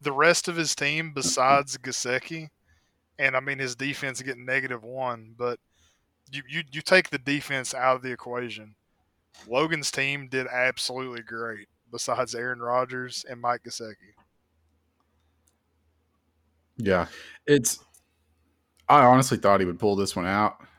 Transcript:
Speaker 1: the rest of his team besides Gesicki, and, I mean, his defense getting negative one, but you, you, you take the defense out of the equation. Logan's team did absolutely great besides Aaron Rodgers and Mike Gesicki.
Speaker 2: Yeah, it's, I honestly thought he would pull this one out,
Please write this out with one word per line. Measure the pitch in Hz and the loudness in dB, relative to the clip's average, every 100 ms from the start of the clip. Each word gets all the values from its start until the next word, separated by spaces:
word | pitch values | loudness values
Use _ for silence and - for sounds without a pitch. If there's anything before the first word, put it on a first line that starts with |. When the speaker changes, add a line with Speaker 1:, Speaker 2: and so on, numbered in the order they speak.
Speaker 1:
the | 143 | -4
rest | 139 160 165 - | 4 4 4 0
of | 165 | -2
his | 151 - | -2 -2
team | 143 156 160 | -2 -2 -4
besides | 139 127 135 131 139 139 131 | -4 -2 2 4 4 2 -8
Gesicki, | 131 - 127 127 - 165 156 _ _ _ _ _ _ - | -8 -6 -2 -4 -4 -12 -12 _ _ _ _ _ _ -2
and, | 135 131 | 0 0
I | |
mean, | 139 135 | -2 -4
his | 131 120 | -6 -6
defense | 139 135 139 123 | -6 -4 -6 -8
getting | 131 120 127 | -10 -10 -4
negative | 135 131 120 | -4 -4 -8
one, | 110 131 127 117 110 113 | -10 -8 -6 -6 -12 -6
but | 123 120 _ _ _ _ _ _ _ | -6 -6 _ _ _ _ _ _ _
you, | 139 127 | -14 -8
you, | 156 147 | -8 -8
you | 147 | -6
take | - 185 - | 4 4 4
the | 139 | -4
defense | 127 143 - 135 123 | -2 -4 -4 -6 -6
out | 131 127 127 | 0 2 2
of | |
the | 127 | -2
equation. | 120 123 120 120 107 107 107 _ _ _ _ _ - 110 | -10 -10 -8 -8 -12 -18 _ _ _ _ _ _ -20 -2
Logan's | 123 160 160 135 | 0 0 0 -4
team | - 135 143 131 | -2 -2 -2 -4
did | 131 127 | -4 -2
absolutely | 123 127 - - 127 131 120 | 0 0 0 -6 -6 -8 -10
great | 113 113 117 107 104 _ _ | -12 -10 -8 -10 -16 _ _
besides | 120 - 120 120 117 | -8 -4 -2 -2 -2
Aaron | 123 120 | -6 -4
Rodgers | 120 123 127 127 127 - - | 0 0 0 -4 -8 -10 -12
and | 120 | -6
Mike | 120 120 | -4 -4
Gesicki. | 120 - 110 104 92 _ _ _ _ _ _ _ _ _ _ _ _ _ _ _ _ _ _ _ _ _ _ _ _ _ _ - | -6 -12 -12 -16 _ _ _ _ _ _ _ _ _ _ _ _ _ _ _ _ _ _ _ _ _ _ _ _ _ _ _ -6
Speaker 2:
Yeah, | 101 90 85 - - - - | 0 2 0 -8 -20 -6 2
it's, | 143 - - _ _ _ _ _ _ _ _ _ _ - | 4 2 -6 _ _ _ _ _ _ _ _ _ _ 6
I | 143 | 8
honestly | 123 131 131 113 | 10 8 6 2
thought | 101 98 | 4 4
he | 92 | 4
would | 87 | 0
pull | 104 98 | 0 2
this | 98 95 | 0 -2
one | 87 | 0
out, | 101 104 - - | 2 2 -2 -20